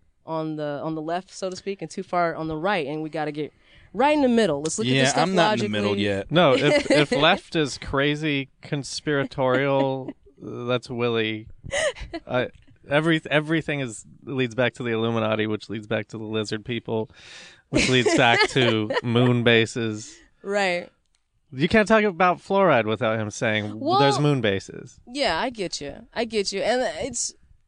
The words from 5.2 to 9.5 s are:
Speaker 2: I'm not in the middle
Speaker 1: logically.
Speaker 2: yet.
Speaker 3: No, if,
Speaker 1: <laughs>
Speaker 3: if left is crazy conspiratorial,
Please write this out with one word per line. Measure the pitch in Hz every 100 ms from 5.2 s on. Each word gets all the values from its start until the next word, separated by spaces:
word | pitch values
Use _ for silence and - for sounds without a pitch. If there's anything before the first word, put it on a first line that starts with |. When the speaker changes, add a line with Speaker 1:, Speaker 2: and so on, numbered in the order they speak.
Speaker 2:
I'm | 165
not | 190 160
in | 120
the | 107
middle | 104 104
Speaker 1:
logically. | 101
Speaker 2:
yet. | 101 98 -
Speaker 3:
No, | 151 165
if, | 131 143 294 285
Speaker 1:
<laughs> |
Speaker 3:
if | 277 147
left | - 156 190 - 170
is | 143 -
crazy | - 139 143 147 156 143 131 _
conspiratorial, | - 147 131 - - 143 135 - 131